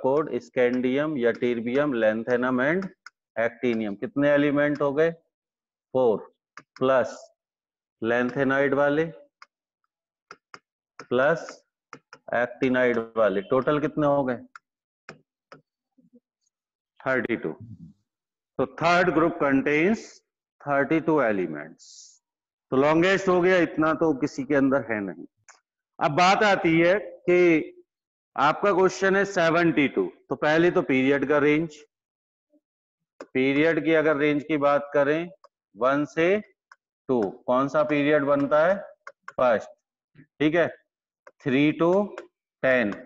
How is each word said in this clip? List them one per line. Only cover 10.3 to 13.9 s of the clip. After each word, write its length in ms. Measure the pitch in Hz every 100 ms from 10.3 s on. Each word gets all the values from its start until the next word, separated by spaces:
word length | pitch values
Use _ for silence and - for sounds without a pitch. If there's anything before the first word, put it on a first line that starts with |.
| - _ - _ _ _ - -
प्लस 400 | 123 139 165 - - _ _ _ - _ - - 117
actinide 600 | 123 - 131 127 127 113 113 113
वाले, 240 | 104 98
टोटल 380 | 98 131 127 151
कितने 280 | 147